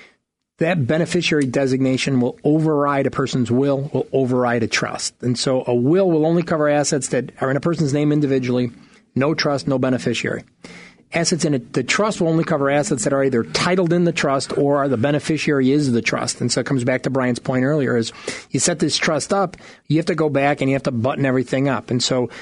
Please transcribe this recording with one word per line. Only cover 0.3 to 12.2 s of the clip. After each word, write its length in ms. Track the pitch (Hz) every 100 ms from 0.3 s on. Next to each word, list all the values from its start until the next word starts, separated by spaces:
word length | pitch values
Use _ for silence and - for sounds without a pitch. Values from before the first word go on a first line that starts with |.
| _ _ -
That 260 | 165 180 120
beneficiary 580 | 156 165 180 165 151 131
designation 720 | 139 135 131 131 131 143 131
will 160 | 123 -
override 640 | 147 156 156 147 143 139 139
a 60 |
person's 380 | - 131 135 113
will, 400 | 120 139 135 139
will 160 | 131 -
override 520 | 135 127 127 123 120
a 40 | 110
trust. 460 | - 113 - - -
And 180 | 123 120
so 240 | 139 131
a 100 | 123
will 360 | 120 127 180 190
will 160 | 160 156
only 160 | 170
cover 260 | 170 160 147
assets 400 | 147 139 147 -
that 220 | - 135 -
are 100 | 135
in 60 | 139
a 40 |
person's 340 | 165 160 147
name 160 | 147 147
individually, 600 | 151 143 135 123 123 123 - - - _
no 200 | 127 139
trust, 320 | 156 156 139 -
no 100 | 131
beneficiary. 640 | 131 127 123 117 - 113 - _ - - - - -
Assets 320 | 165 165 165 156
in 80 |
it, 180 | 139 117
the 100 | 135
trust 380 | 123 - 214 196